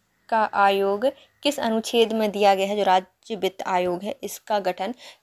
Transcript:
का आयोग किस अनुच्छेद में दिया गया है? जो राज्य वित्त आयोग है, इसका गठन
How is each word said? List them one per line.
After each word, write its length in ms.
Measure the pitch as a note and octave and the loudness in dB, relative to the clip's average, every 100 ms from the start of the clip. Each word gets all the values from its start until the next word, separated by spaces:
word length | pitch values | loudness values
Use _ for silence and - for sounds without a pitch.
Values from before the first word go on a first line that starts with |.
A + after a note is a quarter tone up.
| _ _ - | _ _ -4
का 220 | A3+ G#3+ | 0 0
आयोग 520 | - G3 G3 G3 G3+ C4 - _ _ | 2 2 4 0 0 -2 -4 _ _
किस 180 | C#4+ C#4+ | -4 -2
अनुच्छेद 520 | A#3+ A3 A3 A#3 A3 | -2 -2 0 2 2
में 180 | A3 G#3+ | 2 -2
दिया 240 | G3 G3+ | 2 2
गया 120 | G3 G3 | 4 0
है? 100 | G#3 | 0
जो 60 | |
राज्य 540 | F#3+ F#3 F#3+ _ - G#3+ | 2 2 0 _ -12 -4
वित्त 260 | F#3+ - - | -4 -4 -4
आयोग 360 | F#3 F3+ F3 | -2 -2 -4
है, 140 | G3+ - | -8 -10
इसका 360 | G#3 - - G#3 | -12 -12 -4 -2
गठन 360 | F#3+ F3+ G3 - - - | -2 -4 -8 -10 -16 -16